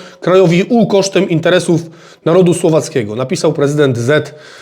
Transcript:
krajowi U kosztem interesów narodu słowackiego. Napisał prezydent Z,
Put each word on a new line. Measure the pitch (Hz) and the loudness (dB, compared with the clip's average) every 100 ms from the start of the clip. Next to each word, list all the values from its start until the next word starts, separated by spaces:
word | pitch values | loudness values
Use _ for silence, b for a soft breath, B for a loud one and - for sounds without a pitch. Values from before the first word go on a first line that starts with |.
| B B | B B
krajowi | - 185 180 175 | 0 2 4 2
U | 202 233 196 | 0 0 2
kosztem | 196 190 185 165 | 0 0 -2 -2
interesów | 160 170 180 180 165 - B B B | -2 0 0 0 -2 -4 B B B
narodu | 160 180 180 | 0 2 2
słowackiego. | 165 175 156 - 135 104 107 | 2 0 0 -2 -6 -6 -6
Napisał | 131 170 165 | -6 -2 -2
prezydent | 143 143 151 139 120 | 0 -2 0 0 0
Z, | 117 151 147 B B B | 0 0 -2 B B B